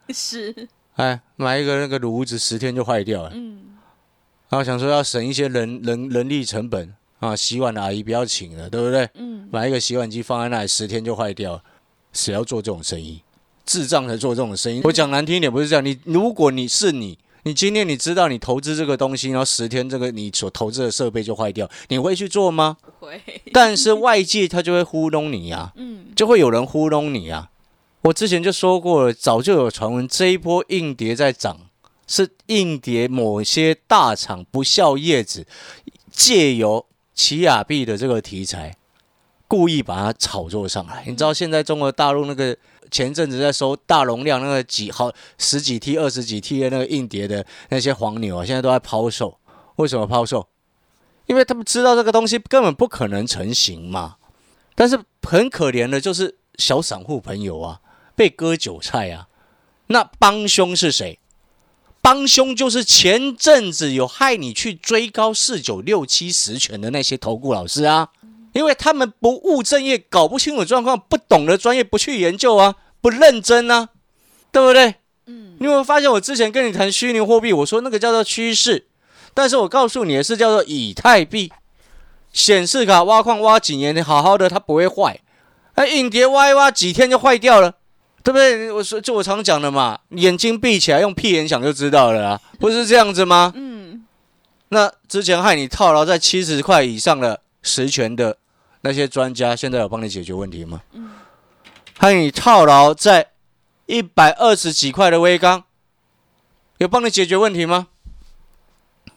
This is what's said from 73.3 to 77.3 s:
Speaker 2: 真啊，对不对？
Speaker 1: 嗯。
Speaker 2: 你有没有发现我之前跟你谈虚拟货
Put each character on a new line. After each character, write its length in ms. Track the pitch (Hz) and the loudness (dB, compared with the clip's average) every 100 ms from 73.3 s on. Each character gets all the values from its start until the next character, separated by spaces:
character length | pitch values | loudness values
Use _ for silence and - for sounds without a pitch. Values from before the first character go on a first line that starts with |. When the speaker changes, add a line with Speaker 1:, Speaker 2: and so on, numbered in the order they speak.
| 233 | 6
Speaker 2:
真 300 | 180 240 240 | 4 2 4
啊， 180 | 240 226 _ _ _ _ _ _ | 2 0 _ _ _ _ _ _
对 100 | 269 | 4
不 100 | 262 | 8
对？ 220 | 254 240 - _ _ | 8 6 2 _ _
Speaker 1:
嗯。 320 | - 240 208 170 | -20 -20 -20 -6
Speaker 2:
你 60 | |
有 60 | 277 | 0
没 60 | 277 | 2
有 60 | |
发 180 | 269 294 | 4 4
现 100 | 285 | 4
我 80 | 214 | 2
之 160 | 185 269 | 0 0
前 160 | 220 | 0
跟 140 | 233 247 | 0 0
你 40 | |
谈 200 | 180 196 | 0 -2
虚 220 | 196 240 | 0 -2
拟 60 | 226 | 0
货 200 | 214 | 2